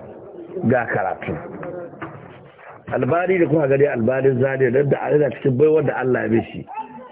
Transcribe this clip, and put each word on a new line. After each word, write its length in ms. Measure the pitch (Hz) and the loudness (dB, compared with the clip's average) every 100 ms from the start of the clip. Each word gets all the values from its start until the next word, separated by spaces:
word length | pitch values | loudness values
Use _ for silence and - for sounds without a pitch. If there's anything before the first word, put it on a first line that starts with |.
| - - - - - 185 143 | -14 -18 -18 -18 -12 -4 0
ga 160 | 127 113 | 2 0
karatu. 500 | - 92 - - 160 170 - 170 175 170 - 160 - - - - - - - - | -2 -4 -6 -8 -8 -10 -14 -12 -12 -14 -14 -14 -14 -20 -20 -20 -20 -20 -20 -6
Albani 460 | 120 127 170 180 185 | -4 0 0 2 2
da 80 | 156 | 4
kuka 220 | 156 139 | 2 4
gani 160 | 139 143 | 4 4
Albani 540 | 127 113 131 135 123 | 2 0 2 2 2
Zaria 300 | 135 131 127 | 0 2 2
nan 180 | 127 143 | 2 2
da 220 | - 127 | 0 2
yana 160 | 147 143 | 2 2
cikin 280 | 113 139 123 | 0 0 4
baiwar 260 | 156 156 | 4 4
da 120 | 131 113 | 2 0
Allah 220 | 127 120 | 0 0
ya 60 | 110 | 2
mishi. 380 | 113 - - - - - - - | 0 0 -8 -12 -12 -12 -16 -20